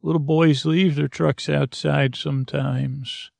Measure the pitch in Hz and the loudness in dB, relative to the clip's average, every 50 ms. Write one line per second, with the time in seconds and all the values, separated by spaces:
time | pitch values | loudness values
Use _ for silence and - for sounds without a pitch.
0 | - 160 165 165 143 139 160 156 165 160 147 131 - 156 160 170 190 185 147 143 | -2 0 0 0 2 2 2 4 6 4 4 4 2 0 2 4 4 2 2 0
1 | 147 135 - - 165 156 135 - - - 151 143 143 131 - - - 156 143 143 | -2 -4 -2 0 0 0 0 -2 -2 -2 0 0 0 -2 -4 -4 -2 0 2 2
2 | 139 135 127 - - 156 143 135 131 - - 143 135 127 127 131 135 - - 139 | 2 0 0 -4 -6 -4 -2 -2 -4 -4 -4 -4 -2 -2 -2 -2 -2 -4 -4 -8
3 | 131 117 - - - - _ | -10 -12 -12 -14 -16 -20 _